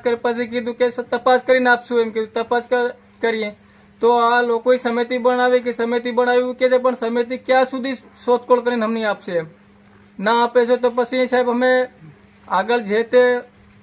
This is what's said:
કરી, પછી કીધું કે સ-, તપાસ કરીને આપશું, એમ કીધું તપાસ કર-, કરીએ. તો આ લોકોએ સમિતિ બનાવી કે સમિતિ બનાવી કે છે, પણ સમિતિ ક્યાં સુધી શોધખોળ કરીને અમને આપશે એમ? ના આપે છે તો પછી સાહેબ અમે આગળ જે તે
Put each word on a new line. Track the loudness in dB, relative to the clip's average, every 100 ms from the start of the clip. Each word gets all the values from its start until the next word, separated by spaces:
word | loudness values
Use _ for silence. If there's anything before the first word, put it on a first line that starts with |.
કરી, | -2 -2
પછી | -4 -4 -6
કીધું | -6 -6
કે | -2 -2
સ-, | -2
તપાસ | -6 -2 2 2 2
કરીને | 2 2
આપશું, | 0 0 -2
એમ | -2
કીધું | -4 -6
તપાસ | -6 -2 -4 0
કર-, | -2 -2 -6 _ _
કરીએ. | -4 -2 -6 -10 _ _ _ _
તો | 2
આ | 4 4 2
લોકોએ | 2 0 2 0
સમિતિ | 0 -2 -2 0
બનાવી | 0 2 2 2
કે | 0
સમિતિ | -4 -2 -2 -2
બનાવી | 0 2 2 0
કે | -2 2
છે, | 2
પણ | 2
સમિતિ | -2 -2 -2 -4 -6
ક્યાં | 0 2 2
સુધી | -2 -6
શોધખોળ | -8 -12 -8 -2 -2 2 0
કરીને | 2 -2 -2
અમને | -2
આપશે | -4 -4 -6
એમ? | -6 -6 -14 _ _ _ -20 -20 -6
ના | 0 0
આપે | 2 2 2
છે | 0
તો | 0
પછી | -2 -2 -2 0
સાહેબ | 0 0
અમે | 0 2 0 -2 -8 -20 -20 _ _ -6
આગળ | -4 -2 -2
જે | -2 -4
તે | 2 2 4 0 -6 _ _ _